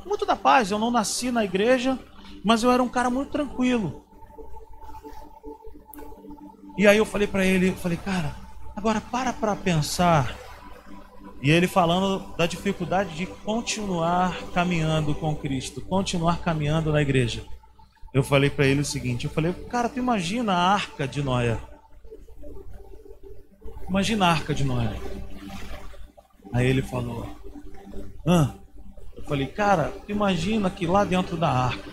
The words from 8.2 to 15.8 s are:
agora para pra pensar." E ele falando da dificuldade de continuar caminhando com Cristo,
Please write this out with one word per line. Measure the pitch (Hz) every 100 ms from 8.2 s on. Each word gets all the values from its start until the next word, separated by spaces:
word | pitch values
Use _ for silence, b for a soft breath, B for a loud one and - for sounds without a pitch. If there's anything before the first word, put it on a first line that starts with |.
| 151 - - - - -
agora | 214 214
para | - 247 254
pra | 220 214 196
pensar." | 190 160 143 - 175 156 117 - - - - - - - - - - -
E | 135
ele | 165 175
falando | 190 165 180 196 190 - -
da | 170
dificuldade | 175 202 185 160 180 190 156
de | 185
continuar | - 202 220 240 226 202 175 165 180 180 - -
caminhando | 180 175 170 156 156 151
com | 147 156 147
Cristo, | 147 131 - -